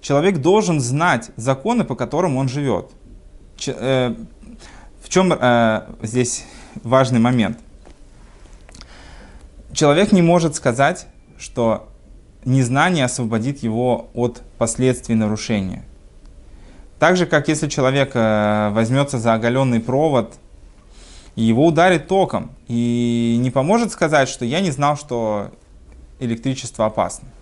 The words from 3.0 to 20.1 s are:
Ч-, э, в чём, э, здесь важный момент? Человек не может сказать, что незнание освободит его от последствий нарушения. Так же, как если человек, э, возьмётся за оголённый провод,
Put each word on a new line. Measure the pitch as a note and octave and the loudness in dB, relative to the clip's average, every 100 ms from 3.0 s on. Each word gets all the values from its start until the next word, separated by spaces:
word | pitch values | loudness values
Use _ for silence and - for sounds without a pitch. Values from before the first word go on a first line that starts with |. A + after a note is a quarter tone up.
| - - - - - - | -20 -20 -20 -20 -20 -12
Ч-, | - - | -10 -4
э, | B2+ C3 B2 A2+ - - - - - - - - | -2 0 0 -4 -12 -20 -20 -20 -20 -20 -20 -20
в | - | -2
чём, | F#3 F#3 | 0 2
э, | - B2 A#2+ A2+ A2 - - | 2 4 4 2 0 -4 -12
здесь | A2 B2 B2 - - - - - | -4 -2 -2 -4 -12 -20 -20 -14
важный | A#2 C3 B2+ A#2+ | 0 2 4 2
момент? | B2 B2 G#2 - - - - - - - - - - - - - - - - - - - - - - | 2 2 0 -4 -16 -20 -20 -20 -20 -20 -20 -20 -20 -20 -20 -20 -20 -20 -20 -20 -20 -20 -20 -20 -12
Человек | - D3 D#3 G3+ | 0 4 4 4
не | F#3 | 4
может | E3+ F3 E3 - | 6 4 2 -2
сказать, | - A#2 C#3+ F3+ - - - - | -2 2 0 0 -10 -20 -20 -20
что | - B2 A2+ G#2 - - - - - - | -10 -2 0 -2 -6 -20 -20 -20 -20 -8
незнание | B2+ C3+ A#2+ C3+ F3+ E3 B2 | 0 2 2 2 2 2 -2
освободит | - A2+ A2+ B2+ C#3 | -2 -4 -2 -4 -4
его | A#2 A2 B2 A#2 - | -4 -2 0 -2 -4
от | A#2+ B2 - - - | -4 -4 -6 -14 -4
последствий | A#2 - B2+ B2 - A2 | -4 0 0 0 -2 0
нарушения. | G#2+ G#2+ - G#2+ F#2 E2+ - - - - - - - - - - - - | 0 -2 -4 -4 -4 -8 -16 -20 -20 -20 -20 -20 -20 -20 -20 -20 -20 0
Так | D#3+ F3+ | 2 2
же, | E3+ | 2
как | D3+ D#3+ | 0 0
если | D3+ D3 | -2 -2
человек, | - C3 C#3 C3+ | 0 0 2 0
э, | B2 A2 G#2+ G#2 G#2+ G#2+ | 0 0 2 2 0 0
возьмётся | G#2+ A2+ C3+ C#3 B2 | 0 0 0 0 -2
за | A#2 A2+ | 0 0
оголённый | A#2 C3 C3+ A#2 | 0 0 0 0
провод, | A#2 C3+ D#3 | -2 0 0